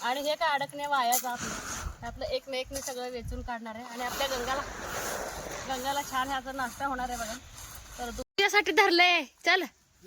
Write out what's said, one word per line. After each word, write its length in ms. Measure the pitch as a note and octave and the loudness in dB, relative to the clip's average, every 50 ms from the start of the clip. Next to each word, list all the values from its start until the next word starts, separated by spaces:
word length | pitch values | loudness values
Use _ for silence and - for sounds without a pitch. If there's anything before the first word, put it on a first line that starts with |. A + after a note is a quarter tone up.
| - | 0
आणि 180 | A#3+ B3+ C#4 | 0 0 0
हे 140 | C#4+ D4 D4+ | 2 0 0
काय 140 | D#4 - D#4+ | 2 2 2
अडकणे 360 | D4 C#4 C#4 C#4 C#4+ C#4+ C#4+ D4 | 4 2 0 -2 -4 -6 -2 2
वाया 300 | C#4+ C4+ B3 A#3 A#3+ B3+ | 2 4 4 4 4 2
जात 200 | B3 B3+ A#3+ B3 | 2 0 -4 -4
नाही, 640 | B3 A#3 G#3 - - - - - - - - - - | -6 -6 -6 -6 -8 -8 -8 -8 -8 -8 -10 -8 -10
आपलं 200 | A#3 A#3+ B3+ C4+ | -10 -8 -6 -6
एक 180 | A#3+ A#3+ C4 - C#4 | -4 -4 -4 -4 -4
ना 100 | C4+ B3+ | -4 -4
एक 100 | C4 - | -4 -4
मी 100 | C#4 C#4 | -6 -8
सगळं 280 | C4 - C4 B3 B3 B3+ | -6 -6 -6 -6 -8 -8
वेचून 320 | B3+ A#3+ A3+ - B3+ B3 | -8 -8 -8 -8 -8 -8
काढणार 340 | B3 - A#3+ A3+ A3+ A3+ G#3+ | -6 -6 -8 -8 -8 -10 -10
आहे. 80 | A3 B3 | -10 -10
आणि 180 | B3 A#3 A#3+ B3+ | -10 -8 -6 -6
आपल्या 240 | B3 - - C#4 C#4 | -4 -2 0 0 0
गंगाला, 340 | C4+ B3 A#3+ A#3+ C4 C#4 - - - - - - - - - - - - - - - - - - - - - A#3+ | 0 -2 0 0 -2 -2 -2 -6 -8 -8 -8 -6 -6 -4 -4 -4 -4 -4 -6 -6 -8 -8 -8 -8 -8 -8 -6 -4
गंगाला 320 | C4+ B3+ B3+ C4+ C#4 C#4+ C#4+ - | -4 -4 -2 -2 -2 -2 -2 -2
छान 160 | C4 C4 B3+ C4 | 0 0 0 0
ह्याचा 240 | C#4 C4 A#3+ C4+ | 0 -4 -4 -4
नाश्ता 340 | C4 C4+ C4 A#3+ G#3 - C#4 | -4 -2 -4 -4 -2 -2 -2
होणार 240 | C#4 C4+ B3+ B3 B3+ | -2 0 0 -2 -2
आहे 80 | B3 A#3+ | -2 -4
बघा. 160 | A#3 G#3+ A3+ B3+ C4+ - - - - - - - - - - - | -4 -6 -6 -8 -10 -14 -16 -16 -16 -14 -14 -16 -16 -16 -10 -8
तर 60 | B3 | -8
दु-, 160 | A#3+ A3 G#3+ | -6 -6 -8
तुझ्यासाठी 500 | B3+ _ _ - G4 G4+ G4+ G#4 F4+ - | -10 _ _ 2 4 6 6 6 4 6
धरलंय, 520 | F4+ D#4 G#4 G4 E4+ E4+ F4 F4+ F4 E4+ D4 A#3+ _ _ - | 6 8 8 8 10 8 8 8 8 6 2 0 _ _ 2
चल. 180 | E4+ F4 F#4+ F4 - - _ _ _ _ _ - | 4 4 4 4 0 -8 _ _ _ _ _ -20